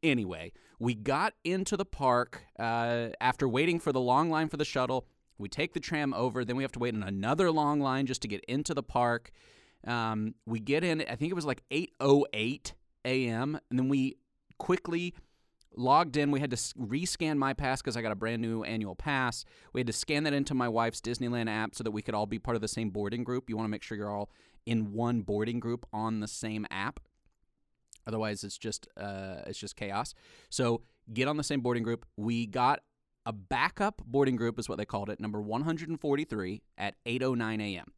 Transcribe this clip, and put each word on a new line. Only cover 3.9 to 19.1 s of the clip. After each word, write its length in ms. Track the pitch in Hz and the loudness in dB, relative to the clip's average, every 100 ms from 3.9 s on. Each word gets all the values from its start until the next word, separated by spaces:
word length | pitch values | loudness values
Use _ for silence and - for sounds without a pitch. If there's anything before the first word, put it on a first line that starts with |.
the 80 | 139 | 0
long 280 | 123 131 165 | 4 4 4
line 180 | 156 160 | 2 0
for 120 | 147 | 0
the 60 | |
shuttle. 440 | 143 139 127 131 - _ _ _ | 0 0 2 0 -2 _ _ _
We 100 | 101 | -8
take 240 | - 165 | -2 -2
the 80 | - | -2
tram 320 | - 160 147 | -2 0 0
over, 320 | 104 127 123 | 2 0 0
then 100 | 120 | -2
we 80 | 123 | -2
have 80 | 135 | -2
to 60 | - | -2
wait 160 | 151 | -2
in 80 | 110 | 0
another 480 | 98 98 107 151 185 | -2 -2 0 2 4
long 300 | 160 147 147 | 4 4 2
line 240 | 139 131 | 2 0
just 160 | 135 127 | 0 -2
to 60 | - | -4
get 160 | 101 | -6
into 300 | - 127 151 | -4 -4 -2
the 80 | 143 | -4
park. 480 | - 127 120 117 117 - - - _ _ - | -2 2 4 2 -2 -20 -20 -20 _ _ -4
Um, 480 | 120 113 110 107 - | -2 0 0 -2 -6
we 160 | - 113 | -6 -4
get 240 | 107 143 | 0 2
in, 160 | 180 160 | 2 0
I 160 | - 113 | -2 -2
think 160 | 151 | -2
it 20 | |
was, 120 | 175 151 | -2 -2
like, 160 | 165 _ | -4 _
eight 240 | 143 - _ | -4 -4 _
oh 280 | 135 143 139 | 6 8 6
eight 400 | 107 110 143 - - _ _ 127 | 0 -2 -2 -8 -16 _ _ 0
A 200 | 131 123 | 2 2
M, 320 | 113 135 151 _ | 0 -2 -4 _
and 80 | 127 | 2
then 100 | 131 | 4
we 300 | 139 131 - _ _ _ _ | 4 2 -2 _ _ _ _
quickly 560 | - 180 - 170 175 - - _ _ _ _ | 0 2 2 -2 -2 -8 -20 _ _ _ _
logged 440 | - 127 143 170 135 | -4 6 6 6 2
in. 120 | 143 | 4
We 100 | 139 | 2
had 100 | 143 | 2
to 60 | 123 | -2
s-, 180 | - | -4
rescan 640 | - 117 127 180 - 160 147 | -6 -4 -2 -2 -2 0 2
my 160 | 135 | 0
pass 260 | 135 139 131 | 0 0 0
'cause 160 | - 117 | -2 -2
I 60 | |
got 100 | 113 | -2
a 40 | 101 | -2
brand 260 | 110 117 | -2 -2
new 220 | 117 113 | -2 -2
annual 320 | 107 110 104 92 | -2 -2 -4 -6
pass. 500 | - | -2